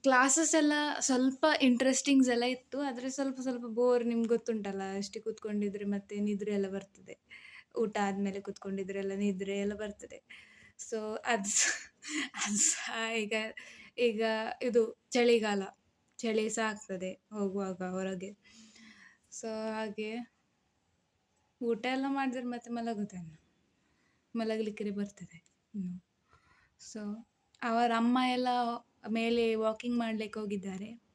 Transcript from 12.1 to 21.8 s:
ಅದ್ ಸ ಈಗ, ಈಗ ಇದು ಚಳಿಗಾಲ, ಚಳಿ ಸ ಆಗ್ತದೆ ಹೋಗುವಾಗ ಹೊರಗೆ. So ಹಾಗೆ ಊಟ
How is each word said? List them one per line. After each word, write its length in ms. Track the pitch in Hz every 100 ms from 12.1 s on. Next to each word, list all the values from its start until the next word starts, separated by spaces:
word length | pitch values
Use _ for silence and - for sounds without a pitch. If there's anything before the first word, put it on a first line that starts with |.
| 302 262 -
ಅದ್ 120 | 214 208
ಸ 200 | - - - 233 226 226
ಈಗ, 160 | 208 220 220 - - - - -
ಈಗ 260 | 240 214 226 220 220 -
ಇದು 400 | 254 226 220 - _
ಚಳಿಗಾಲ, 540 | 247 240 233 214 202 196 _ _ _ _ -
ಚಳಿ 320 | 226 220 220
ಸ 100 | 220
ಆಗ್ತದೆ 520 | 220 208 - 185 185
ಹೋಗುವಾಗ 720 | 185 _ 214 196 196 190 180 185
ಹೊರಗೆ. 380 | 185 190 185 190 208 - - - - 226 - - _ _ -
So 60 | 226 220 220
ಹಾಗೆ 580 | 220 220 214 214 233 233 _ _ _ _ _ _ _ _ _ _ _ _ _
ಊಟ 240 | 233 226